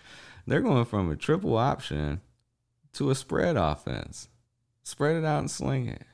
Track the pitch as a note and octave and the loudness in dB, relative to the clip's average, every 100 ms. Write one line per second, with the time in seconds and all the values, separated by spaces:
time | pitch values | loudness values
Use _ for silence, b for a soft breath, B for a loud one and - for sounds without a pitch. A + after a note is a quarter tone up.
0 | B B B B - C#3+ B3 C3 A#2 G#2 | B B B B 0 2 4 4 4 2
1 | F2 D2+ - E3 F#3+ A2+ C3 - - D2 | 2 0 0 0 2 2 2 0 -4 -2
2 | D2 D#2+ - _ _ _ _ _ _ - | -2 -4 -8 _ _ _ _ _ _ -2
3 | C#3+ C3+ - - F3 C3+ D#2+ D2 - A#1+ | 0 0 0 0 2 2 2 0 -6 -8
4 | - - - _ _ _ _ _ - - | -8 -14 -18 _ _ _ _ _ -14 -2
5 | C#3+ E3 D#3 D3 - - C3 C3+ A#2 - | 0 2 2 0 -2 -4 -2 -2 -2 -8
6 | - | -14